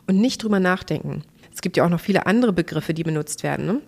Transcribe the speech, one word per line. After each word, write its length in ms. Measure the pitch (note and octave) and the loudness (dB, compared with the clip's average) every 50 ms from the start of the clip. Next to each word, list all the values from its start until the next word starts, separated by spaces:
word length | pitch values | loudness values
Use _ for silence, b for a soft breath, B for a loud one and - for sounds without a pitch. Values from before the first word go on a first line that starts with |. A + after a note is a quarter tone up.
| B | B
und 140 | - F#3+ F#3+ | 0 2 4
nicht 240 | A3 C4 C4 - - | 4 2 0 -2 -2
drüber 160 | G#3+ G#3 F#3+ | 0 2 2
nachdenken. 640 | F#3 F3+ F#3 F#3 - - D#3 - - C#3+ - D3+ D3+ _ _ b b b b | 4 2 2 0 -2 -4 -4 -4 -4 -6 -8 -8 -10 _ _ b b b b
Es 100 | - - | -6 -6
gibt 140 | F3 - | -2 2
ja 80 | - C#3 | 2 4
auch 60 | F3 | 4
noch 100 | F3 E3 | 2 0
viele 260 | - - F#3+ E3+ - | 0 0 0 0 2
andere 260 | - G3 A#3+ B3 A3+ F#3 | 2 2 4 4 4 2
Begriffe, 420 | F3 E3 - D#3+ D#3 - - D#3+ | 2 -2 -2 -2 -6 -2 -2 -4
die 80 | D#3+ D#3+ | -2 -2
benutzt 400 | D#3+ D#3 D3+ D3+ - - - - | -2 -2 -2 -4 -6 -8 -6 -4
werden, 240 | D3 C#3+ C#3 C#3+ | -4 -2 -2 -2
ne? 140 | D#3 G#3 C#4+ - | -2 -2 -4 -4